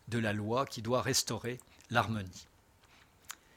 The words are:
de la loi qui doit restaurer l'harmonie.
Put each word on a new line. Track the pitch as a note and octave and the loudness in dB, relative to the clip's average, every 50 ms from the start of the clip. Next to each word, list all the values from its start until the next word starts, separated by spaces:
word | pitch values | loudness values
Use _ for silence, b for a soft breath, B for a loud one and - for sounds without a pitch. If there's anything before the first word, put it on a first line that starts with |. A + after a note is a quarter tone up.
| - - | -8 -4
de | A#2 A#2 | -2 0
la | A2+ G#2 G#2 | 2 2 0
loi | G#2+ G#2 G#2+ A#2 C3 C#3 | 0 0 0 0 0 0
qui | - - A#2+ | -2 -4 -6
doit | G#2 A2+ B2+ A#2+ | 0 2 2 2
restaurer | A2 B2+ B2 - - - A#2+ G2+ - A#2+ B2 B2 - B B B B - | 4 4 2 2 2 0 -2 -4 -4 -6 -8 -8 -12 B B B B 0
l'harmonie. | A#2 A#2+ G2+ G#2+ A2 G#2+ F#2+ F2+ - - - - - - _ _ _ _ - b b b b b _ _ B B B B B B B | 2 4 4 4 0 -4 -4 -6 -10 -14 -18 -20 -20 -20 _ _ _ _ -20 b b b b b _ _ B B B B B B B